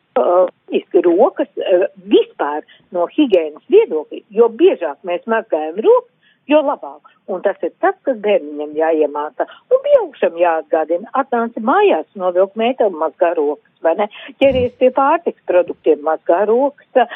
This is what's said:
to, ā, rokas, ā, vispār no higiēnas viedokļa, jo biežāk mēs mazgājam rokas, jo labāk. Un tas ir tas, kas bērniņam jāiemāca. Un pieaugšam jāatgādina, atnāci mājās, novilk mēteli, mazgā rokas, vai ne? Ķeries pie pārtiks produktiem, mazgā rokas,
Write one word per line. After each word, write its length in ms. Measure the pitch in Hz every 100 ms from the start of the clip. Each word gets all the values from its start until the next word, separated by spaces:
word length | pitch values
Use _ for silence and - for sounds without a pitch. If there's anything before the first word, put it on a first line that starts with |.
| _
to, 160 | - - 349 180 - -
ā, 340 | 254 - 180
rokas, 500 | - 170 311 - 285
ā, 280 | - - 180 - -
vispār 640 | 185 349 - - 147 147 - _ _
no 180 | 180 170
higiēnas 580 | - 277 185 156 151 -
viedokļa, 580 | 403 392 156 151 - -
jo 200 | 202 233
biežāk 460 | 220 359 254 160 139
mēs 200 | 180 175
mazgājam 520 | 226 226 220 160 156 180
rokas, 340 | 339 494 - _ _ _ -
jo 160 | 294
labāk. 480 | 277 240 143 147 _ _
Un 200 | - 185
tas 100 | 202 190
ir 120 | 165
tas, 200 | - 349 392
kas 180 | - 226
bērniņam 540 | 208 196 147 147 151
jāiemāca. 720 | 151 160 156 147 147 151 - - -
Un 140 | _ 523
pieaugšam 560 | 571 571 359 233 185
jāatgādina, 720 | 165 175 160 160 160 151 175 220
atnāci 500 | 262 269 240 233 240
mājās, 460 | 220 359 403 170 -
novilk 440 | 202 185 180 196 220
mēteli, 320 | 226 262 220
mazgā 380 | 160 160 - 175
rokas, 340 | 165 147 147 _ _
vai 160 | 165
ne? 140 | 170 208 - -
Ķeries 400 | - 269 254 247
pie 140 | - 254
pārtiks 480 | 254 277 339 - -
produktiem, 580 | - 247 170 - - 147
mazgā 380 | 147 156 - 170
rokas, 640 | 208 233 277 - _ 254 220